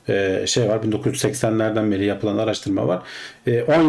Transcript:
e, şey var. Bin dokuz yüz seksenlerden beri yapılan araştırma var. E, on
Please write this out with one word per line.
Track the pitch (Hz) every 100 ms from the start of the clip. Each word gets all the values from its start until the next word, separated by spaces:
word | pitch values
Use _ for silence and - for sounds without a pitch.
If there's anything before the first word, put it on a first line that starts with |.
| -
e, | 101 98 95 98
şey | - 107
var. | 110
Bin | 110
dokuz | 107 120
yüz | -
seksenlerden | 107 - 117 110 110 110 107
beri | 98 101
yapılan | 98 107 101
araştırma | 113 98 101 98 120
var. | 180 - - - - -
E, | 120
on | 135 160